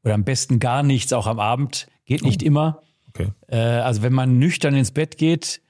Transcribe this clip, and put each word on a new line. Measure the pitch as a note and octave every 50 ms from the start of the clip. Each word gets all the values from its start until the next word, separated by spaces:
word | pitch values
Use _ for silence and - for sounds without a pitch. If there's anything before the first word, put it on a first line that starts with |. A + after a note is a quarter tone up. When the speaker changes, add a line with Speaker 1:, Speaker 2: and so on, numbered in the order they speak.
| _
Speaker 1:
oder | A2+ G#2+
am | G#2 G2+
besten | A2+ C3+ B2+ - - C3 A#2
gar | A2+ B2+ A#2+ C3+ C#3+
nichts, | C#3+ C#3 A#2+ - - B2+
auch | B2 G2+ A2
am | A#2 A2+
Abend. | G#2 G#2+ A#2+ B2 C#3+ C3+ - - - - _ _ _
Geht | _ B2+ D3+ -
nicht | C3+ - - -
Speaker 2:
Oh. |
Speaker 1:
immer. | D#3 D3 D3 D3+ D#3+ D#3 - _ _ _ _ _ _
Speaker 2:
Okay. | - - F#2 F#2+ G2+ - _ _
Speaker 1:
Äh, | A#2 A#2
also | A2+ A#2 A#2+ A#2 A#2 B2+ A#2+ G#2
wenn | G#2+ B2 B2+
man | C3 B2+ B2+ B2+ B2
nüchtern | C3 F3 E3+ - - D3 C#3
ins | C#3 C3 G2+
Bett | - D3 D#3 D#3 - -
geht, | D#3 D#3+ E3+ D#3+ - - - - _ _